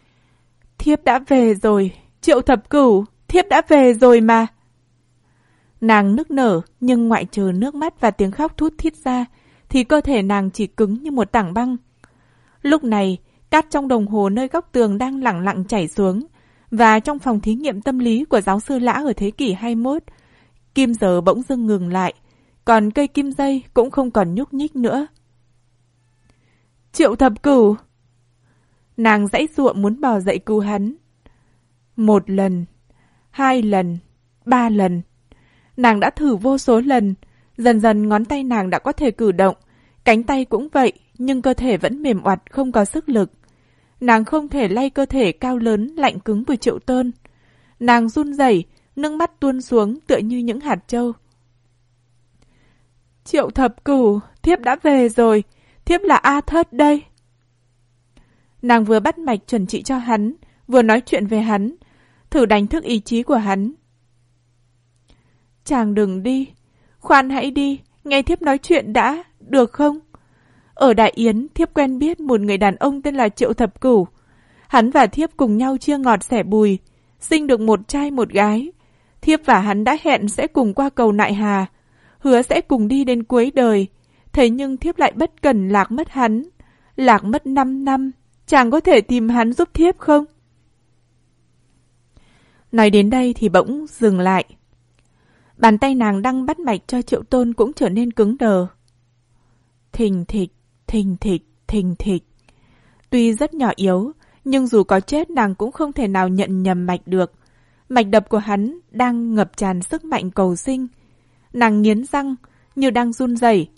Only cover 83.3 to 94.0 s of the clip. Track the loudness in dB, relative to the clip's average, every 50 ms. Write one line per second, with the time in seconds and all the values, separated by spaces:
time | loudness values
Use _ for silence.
83.3 | 0 0 0 0 0 0 2 2 2 0 -2 -4 _ _ _ _ _ _ _ -4
84.3 | 0 2 2 2 2 -2 -4 -6 -6 -4 -6 -6 -2 0 -2 -2 0 -2 -4 -4
85.3 | _ _ 0 0 0 0 0 0 0 0 0 0 -4 -6 -6 -6 -4 -2 0 0
86.3 | 0 -2 -6 -8 -16 -20 _ _ _ _ _ _ _ 0 4 4 4 4 2 -2
87.3 | -4 -4 -4 -2 -2 0 0 0 -4 -4 -2 -2 -2 -2 -4 -6 -8 _ _ _
88.3 | _ _ _ 2 2 4 4 4 2 0 4 4 4 4 4 2 0 0 0 0
89.3 | 0 0 0 0 0 0 -2 -2 0 2 2 2 2 0 2 2 2 2 2 -2
90.3 | _ _ _ _ _ _ _ _ _ _ _ _ _ _ _ _ _ _ _ _
91.3 | _ _ _ _ _ _ _ _ _ _ _ _ _ _ _ _ _ _ _ _
92.3 | _ _ _ _ _ _ _ _ 2 4 4 6 6 4 4 4 2 0 0 -2
93.3 | -2 -2 -2 2 2 2 2 0 -4 -8 -10 -12 -4 -2